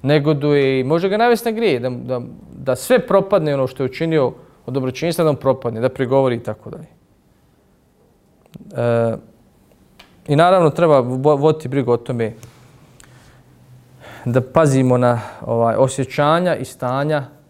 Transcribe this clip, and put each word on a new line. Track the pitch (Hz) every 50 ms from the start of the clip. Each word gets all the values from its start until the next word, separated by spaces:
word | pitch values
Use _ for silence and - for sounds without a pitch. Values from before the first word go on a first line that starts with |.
negoduje | - 135 147 151 139 151 156 143 139 147 147 143 139 135 135 131
i | 131
može | 131 156 170 175 190
ga | 190
navesti | 214 233 247 240 220 - 240
na | 220
grijeh, | 220 233 208 143 120
da, | 117 131
da, | 127 120 123 123 127 123 123 117 - - - -
da | - - 135 135 131
sve | - - - 254 240 254
propadne | - 190 196 190 190 208 190 156 151 143
ono | 139 131
što | 123 - -
je | 135 127
učinio | - - 165 165 160 156 135 120 - - - - _ _ _
od | - 127
dobročinjstva, | 139 127 127 127 - 160 170 165 175 170
da | 156
mu | 143
propadne, | - - 135 127 - - 120 113 110
da | 117 -
prigovori | - - 135 120 131 135 135 131 120
i | 113
tako | 113 - 107 - - -
dalje. | - - 165 - _ _ _ _ _ _ _ _ _ _ _ _ _ _ _ _ _ _ _ _ _ _ _ _ _ _ _ _ _ _ _ _ - - - - -
E, | 123 120 120 117 117 117 113 113 110 - - _ _ _ _ _ _ _ _ _ _ _ _ _ _ - _ _ _ _ -
i | 147
naravno | 143 165 180 185 185 170 151
treba | - - 170 160 147 135
vo-, | 120 123 127 131 135 151 151
voditi | 139 139 156 156 156 - 135
brigu | 131 139 127 123
o | 120
tome | 117 - - 127 117 117 107 110 - - - _ - - - _ - _ _ _ _ - _ - - - - _ _ _ _ _ _ _ _ - - _ _ _ - - - - - -
da | 123 120 131
pazimo | 120 - - 165 165 147 135 135 131 127 123 123
na, | 123 120 120 117 110 - - - -
ovaj, | - 117 117 117 117 110 -
osjećanja | 131 131 - - 131 - - - 147 147 160 170 180 180 156
i | - 127
stanja | - - - - 123 127 135 143 151 156 147 131 - - _ _ _